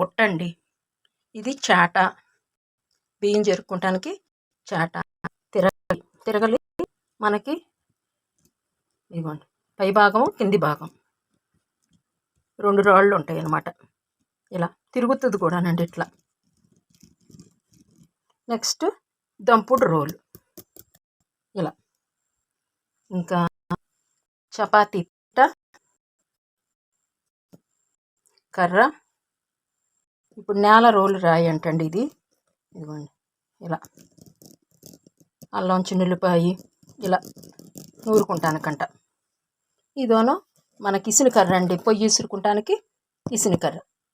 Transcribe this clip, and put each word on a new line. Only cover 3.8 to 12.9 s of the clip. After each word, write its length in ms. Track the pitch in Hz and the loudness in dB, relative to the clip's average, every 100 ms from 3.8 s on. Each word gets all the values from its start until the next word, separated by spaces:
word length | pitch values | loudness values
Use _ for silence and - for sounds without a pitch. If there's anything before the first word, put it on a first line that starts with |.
| 190 185 285 392 _ _ _ _ - | -2 -4 -6 -12 _ _ _ _ -8
చాట. 300 | 180 165 170 - _ - - _ | -4 -4 -6 -12 _ -18 -18 _
తిరగలి, 480 | 208 185 - - 170 - _ - | 0 0 -2 -6 -8 -8 _ -6
తిరగలి 340 | 208 202 233 - - 359 _ _ _ | -2 0 -2 -4 -10 -12 _ _ _
మనకి 360 | 214 208 214 320 - _ _ _ _ _ _ _ _ _ _ _ _ _ _ | -2 -2 -4 -8 -10 _ _ _ _ _ _ _ _ _ _ _ _ _ _
ఇదిగోండి 360 | 170 160 151 - _ _ - | -10 -10 -10 -16 _ _ -4
పై 60 | 196 | 0
భాగము, 360 | 202 202 214 294 - | 2 2 2 -2 -2
కింది 220 | 202 196 | 0 0
భాగం 240 | 151 147 165 - _ _ _ _ _ _ _ _ _ _ _ _ _ _ _ - | 0 -4 -10 -20 _ _ _ _ _ _ _ _ _ _ _ _ _ _ _ -4
రెండు 240 | 208 196 | 0 4
రాళ్ళు 300 | 202 | 6